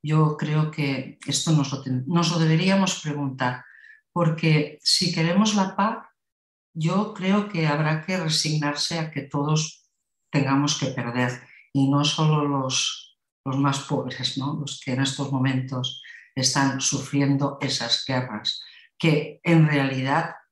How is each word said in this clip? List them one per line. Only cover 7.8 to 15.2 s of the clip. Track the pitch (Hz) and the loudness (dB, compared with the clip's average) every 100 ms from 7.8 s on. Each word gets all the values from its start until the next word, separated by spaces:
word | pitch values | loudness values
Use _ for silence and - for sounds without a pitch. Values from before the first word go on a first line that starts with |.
| 156 156 | 0 0
que | 160 185 | -2 -4
resignarse | 160 156 156 156 147 147 - 165 | 0 0 0 0 -2 -2 -4 -4
a | 160 | -4
que | 143 | -6
todos | 127 143 147 156 156 - _ _ _ _ _ | -4 -2 0 0 0 -10 _ _ _ _ _
tengamos | 143 131 135 143 - | -2 2 2 2 0
que | 127 | -4
perder, | - 117 123 123 - - - _ | -4 -4 -2 -2 -4 -16 -20 _
y | 139 135 | 0 2
no | 143 | 2
solo | 143 - 156 151 147 | 2 2 2 2 0
los, | 139 131 131 - - - _ _ _ 135 | -2 -2 -2 -2 -6 -16 _ _ _ -6
los | 135 | 0
más | 139 139 | 0 0
pobres, | - 151 127 - 127 - | -4 -4 -4 -6 -6 -4
¿no? | 135 156 | -4 -4
Los | 143 - | -8 -8
que | - | -6
en | 127 | -2
estos | 135 - | -2 -2